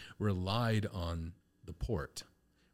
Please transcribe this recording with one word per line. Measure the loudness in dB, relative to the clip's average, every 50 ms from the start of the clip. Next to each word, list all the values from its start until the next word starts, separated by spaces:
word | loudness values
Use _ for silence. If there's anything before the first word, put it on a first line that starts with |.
| -14 -16 -6 0
relied | 0 2 2 2 2 2 2 2 4 4 4 2 2 0
on | -2 -2 -2 -2 -2 -2 -4 -6 -8 -12 _ _ _ _ -14
the | -14
port, | -6 -6 -2 0 0 0 -2 -4 -8 -12 -16 -16 _ _ _ _ _ _ _ _